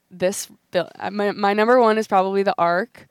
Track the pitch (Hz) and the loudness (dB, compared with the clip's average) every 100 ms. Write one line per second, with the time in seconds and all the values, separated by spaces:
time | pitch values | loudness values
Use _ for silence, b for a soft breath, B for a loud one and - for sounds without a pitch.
0 | _ 180 180 202 - - _ 180 165 - | _ -6 -4 -4 -12 -18 _ -6 -6 -8
1 | - 208 202 190 202 202 220 254 226 214 | -10 -4 -4 -2 -2 0 4 4 4 2
2 | 214 196 190 196 196 - 170 175 233 - | 0 0 0 0 -2 0 0 0 -4 -10
3 | - | -20